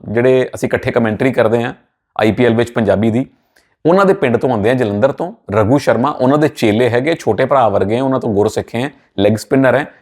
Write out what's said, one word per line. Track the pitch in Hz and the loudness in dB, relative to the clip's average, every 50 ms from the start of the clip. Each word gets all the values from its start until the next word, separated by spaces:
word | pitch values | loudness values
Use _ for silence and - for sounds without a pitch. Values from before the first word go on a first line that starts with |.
| - - | -12 -4
ਜਿਹੜੇ | 104 120 123 131 131 127 123 120 - | -2 0 2 4 2 2 0 -2 -4
ਅਸੀਂ | - 123 117 | -8 -4 -4
ਇਕੱਠੇ | 123 113 - 131 | -4 -4 -4 -2
ਕੁਮੈਂਟਰੀ | - 123 117 107 104 - 131 131 | -2 0 0 0 -2 0 -2 -2
ਕਰਦੇ | 120 123 113 107 117 120 | 0 2 0 2 2 0
ਹਾਂ | 117 135 185 _ _ _ _ _ _ _ - - | -2 -4 -8 _ _ _ _ _ _ _ -4 0
ਆਈ | 110 110 | 0 0
ਪੀ | 92 123 123 | 2 2 2
ਐਲ | 117 113 | 2 2
ਵਿੱਚ | 117 117 - | 0 -2 -2
ਪੰਜਾਬੀ | - 120 107 98 95 98 113 113 | -2 -2 0 0 0 2 0 0
ਦੀ, | 107 123 135 - _ _ _ _ _ _ _ _ _ _ - | 0 -2 -4 -6 _ _ _ _ _ _ _ _ _ _ 0
ਉਹਨਾਂ | 156 180 196 196 | 2 2 4 4
ਦੇ | 190 175 | 2 2
ਪਿੰਡ | - 147 123 117 | 0 0 -2 0
ਤੋਂ | 113 - 131 | 0 0 -2
ਆਉਂਦੇ | 120 104 95 117 | -2 0 0 0
ਆ | 131 | 0
ਜਲੰਧਰ | 123 120 101 101 104 131 139 | 0 0 -2 0 0 0 0
ਤੋਂ। | 135 - 170 185 226 _ _ - | 0 -4 -8 -10 -10 _ _ -4
ਰਘੂ | 98 110 104 104 139 147 | -2 0 2 2 0 0
ਸ਼ਰਮਾ | - 131 113 113 127 147 | 2 0 0 0 0 -2
ਉਹਨਾਂ | - - 127 127 147 151 | -2 0 0 2 2 2
ਦੇ | 156 - | 2 0
ਚੇਲੇ | - - 120 107 104 113 127 113 | 0 0 0 0 2 2 2 2
ਹੈਗੇ, | 117 120 135 160 170 | 0 0 0 -2 -4
ਛੋਟੇ | - - 117 104 - 131 | -2 -2 -4 -2 -2 0
ਭਰਾ | 123 139 131 120 104 | 0 2 2 2 2
ਵਰਗੇ | 98 101 95 98 113 131 | 2 0 0 0 -2 -2
ਆ, | 135 | -2
ਉਹਨਾਂ | 135 131 123 | -2 -2 -2
ਤੋਂ | - 120 98 | -2 -2 0
ਗੁਰ | 101 107 110 | 0 0 0
ਸਿੱਖੇ | - 110 95 - - 117 | -2 -4 -8 -6 -6 -6
ਆ, | 131 143 - _ _ _ - 98 | -6 -6 -10 _ _ _ -4 0
ਲੈਗ | 101 104 113 | 0 0 0
ਸਪਿਨਰ | 110 - - 143 135 135 127 120 | 0 -2 -2 0 2 2 2 2
ਹੈ, | 139 151 - - _ | 0 -2 -6 -14 _